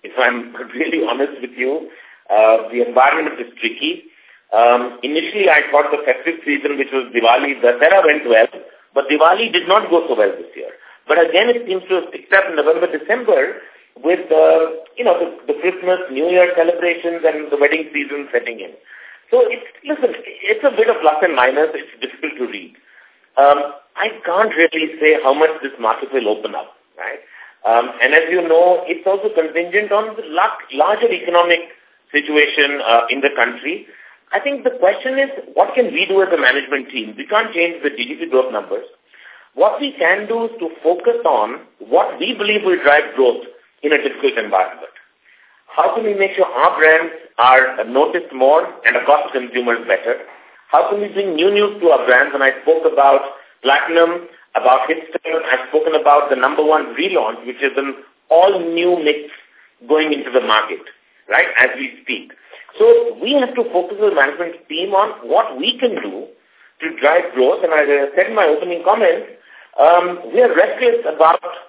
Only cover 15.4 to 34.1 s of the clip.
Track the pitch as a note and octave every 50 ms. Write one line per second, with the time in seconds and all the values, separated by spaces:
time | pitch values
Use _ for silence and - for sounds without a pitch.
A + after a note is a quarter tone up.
15.4 | - - - - - F#3 F3+ - F3+ F3+ F#3 F3+ F#3 C#3 C3 C3 D#3 F3 F3+ F3+
16.4 | F3+ F3 F3+ E3+ E3 E3+ F3 E3+ E3+ F3 E3 E3+ E3+ E3+ E3+ E3 D#3+ D#3+ D3+ D3+
17.4 | D3+ C#3+ C#3+ C#3+ C#3+ D3 D#3+ D#3+ D#3+ D#3 - D#3+ C#3+ C3+ C#3+ C#3+ C#3+ C#3 - A#2+
18.4 | A#2+ A#2+ A#2 G#2+ F#2+ E2+ - _ _ _ - - - - - - _ _ A3+ B3+
19.4 | A#3+ A3 B3 B3 - - _ - _ C#4 D4+ D4 B3+ - - - - - - -
20.4 | F#3+ G3 A3 A3 D4 C#4 A#3 G#3 A3 G#3+ - - D#3+ D#3 D3+ D3+ - F3 D#3 B2+
21.4 | B2 C3 C3+ D3 D#3 D#3 D#3 C#3 - - - _ B2 A#2+ - - D#3+ D3+ - -
22.4 | B2 A2 G#2 G2 F2 E2 _ _ _ _ _ _ _ _ _ _ _ _ _ C3
23.4 | C#3 C#3+ D3 D3 C#3+ - - - _ _ _ - G3+ A3 G#3+ - - F3 E3+ F#3+
24.4 | A3 G#3+ - D#3 E3+ D#3+ - D#3+ D#3+ D3 - D#3+ D3+ D#3 D#3 - - C3 C#3 D3
25.4 | D#3+ D#3 D#3 - C#3+ C3+ - B2 A#2 A2 A#2 - C#3 C3 C3+ C3 A2+ G#2 G#2+ G#2+
26.4 | - G#2+ G2 - - - _ _ _ _ _ - F2+ G#2+ C3+ - - _ - -
27.4 | - - _ _ - G#2+ A2+ A#2 A#2 B2 - - A#2+ C3 D3+ D#3+ D#3+ D#3+ F3+ F3+
28.4 | E3 E3 D#3+ E3 F3 F3+ F3+ E3 - D#3 E3+ - - F#3+ G3 G3+ G#3+ G#3+ - E3+
29.4 | D#3+ D#3 D#3 E3 F3 F3 F3 G#3 G#3+ G3+ G3+ G#3 G#3+ A3 G#3+ G#3+ F3+ D#3 D3+ F3
30.4 | G3 A#3 - - - - C3+ C3+ D3+ F#3 G#3+ - A#3 A#3 F#3 E3+ - F3 F3 F3
31.4 | F3 F3 E3+ E3+ E3+ - - _ _ _ _ _ _ _ - D3 C#3+ D3+ D3+ D3+
32.4 | D3 D3 - D#3 C#3+ C#3 C#3+ C#3+ B2 A2+ A#2 A#2 A#2 - B2 C#3 C3+ C#3+ - C3+
33.4 | A#2 A#2+ A#2+ - B2 C#3+ F3 G#3 - - - - - -